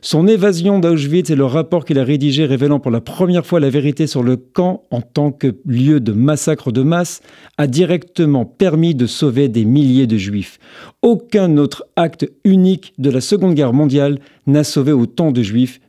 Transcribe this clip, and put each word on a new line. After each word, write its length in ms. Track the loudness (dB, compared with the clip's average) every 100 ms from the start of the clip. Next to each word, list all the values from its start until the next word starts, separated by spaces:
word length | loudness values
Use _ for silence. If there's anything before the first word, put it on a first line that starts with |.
Son 260 | -4 0 2
évasion 520 | 2 2 0 0 0
d'Auschwitz 500 | 2 0 0 -2 0
et 60 | 0
le 80 |
rapport 400 | 0 -2 -2 -4
qu'il 160 | -2 -2
a 60 | 0
rédigé 400 | 0 0 0 0
révélant 340 | 0 0 0
pour 120 | -2
la 100 | -4
première 440 | -6 -4 0 0 0
fois 140 | 0
la 100 | 0
vérité 380 | 0 -2 -2 -4
sur 160 | -2
le 140 | -2 -2
camp 480 | -4 -2 -2 -4 -8
en 100 | -10
tant 320 | -6 -2 -2
que 240 | -2 -4 -4 -4
lieu 340 | 0 2 2
de 140 | 0
massacre 580 | 0 0 0 -2 -4 -4
de 100 | -2
masse 380 | 0 0 -4 -8 -20 -20 -20 -4
a 100 | -2
directement 760 | 0 0 -2 -4 -2 0 0 -2
permis 500 | _ 0 2 0 0
de 120 | -2
sauver 420 | -2 -2 0 0
des 160 | 0 2
milliers 420 | 2 4 2 2
de 80 | 0
Juifs. 420 | -2 -6 -8 -16 -20 -20 -20 _
Aucun 560 | 0 0 0 0 2 2
autre 260 | 0 -4 -8 -4
acte 340 | -4 -2 -8 -2 2
unique 480 | 4 2 0 -6 -4
de 120 | -2
la 100 | -2
Seconde 360 | -2 0 0 0
Guerre 180 | 0
mondiale 460 | 2 2 0 0 -2 -8 _ -2
n'a 160 | 0
sauvé 300 | 0 -2 0
autant 400 | 2 0 -2 -2
de 100 | 0
Juifs 380 | -2 0 -2 -4